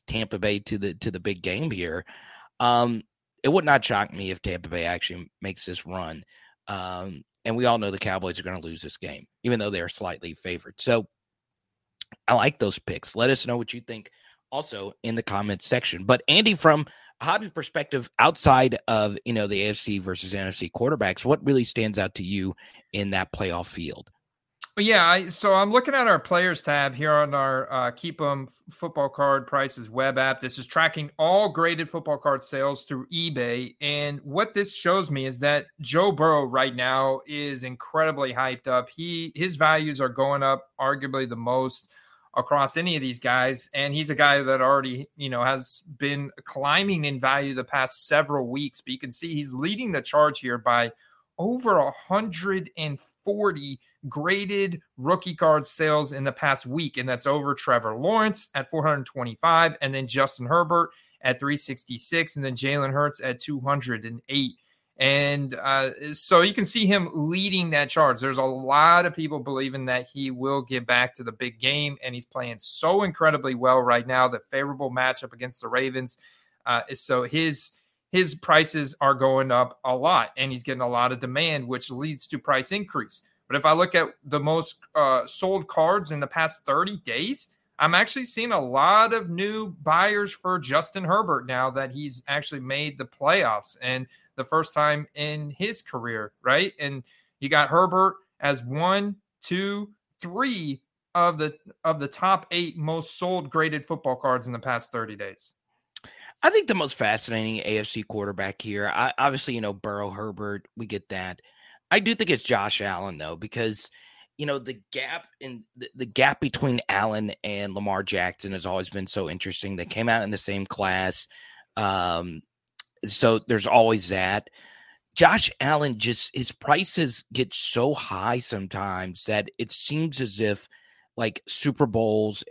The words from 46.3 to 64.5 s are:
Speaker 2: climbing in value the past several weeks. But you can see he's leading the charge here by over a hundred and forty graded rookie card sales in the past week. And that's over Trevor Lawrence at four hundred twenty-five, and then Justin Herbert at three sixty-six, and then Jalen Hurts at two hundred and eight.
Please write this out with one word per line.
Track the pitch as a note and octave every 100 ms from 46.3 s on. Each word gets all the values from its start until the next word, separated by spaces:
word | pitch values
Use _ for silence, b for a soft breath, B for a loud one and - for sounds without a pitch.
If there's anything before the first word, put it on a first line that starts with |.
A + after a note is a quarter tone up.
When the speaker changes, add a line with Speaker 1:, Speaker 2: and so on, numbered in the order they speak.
| -
Speaker 2:
climbing | - C#3 C#3+ E3+ G3+ F3
in | D3 C3
value | C3 C#3 C#3
the | C3
past | A#2+ C#3 C3 - -
several | D3 C#3+ C#3 A#2+
weeks. | C#3 C#3+ -
But | C3
you | C3
can | C3
see | - E3+
he's | D3+ C#3+
leading | B2+ E3+ G#3+ A#3
the | D3
charge | - - - -
here | B2+ A#2+
by | B2 A#2+ A#2 b b b b -
over | G3 B3 A#3+ F3
a | C3+
hundred | - - G3 A3 D#3+ F#3+ F#3+ D#3 E3+
and | D3+ C3+ - _
forty | G3+ G#3 G3+ D3+ C#3 C3 _ _ C3+
graded | D3 E3 G3 G3 G3+ F#3+ F3 _ -
rookie | C#3 F3 F3+
card | D3+ D#3+ D3+ D3
sales | - D#3 D3+ C#3+
in | C#3
the | C3+
past | - D3 C3+ B2+
week. | D3+ D#3 B2+
And | B2+
that's | B2 C#3
over | D3 C#3+
Trevor | C#3 - A#2+ A2 A2+
Lawrence | E3+ A3 G#3+ G#3+ -
at | C#3 C3+
four | D#3+
hundred | D3+ C#3+ B2+
twenty-five, | C3 A#2+ A2+ C3+ E3 E3 C#3+
and | C#3
then | C3+ B2+
Justin | C3 C3+ - B2
Herbert | E3+ E3 E3+ E3 b b b
at | C3 B2+
three | C#3 D3
sixty-six, | - B2+ - A#2 - E3+ D#3+ D3
and |
then | C3+ B2
Jalen | C3+ C#3+ C3+
Hurts | C#3 D3 -
at | C3 B2
two | - C#3
hundred | C3+ C#3 B2 A2+
and | A2+ A#2 -
eight. | C#3 B2+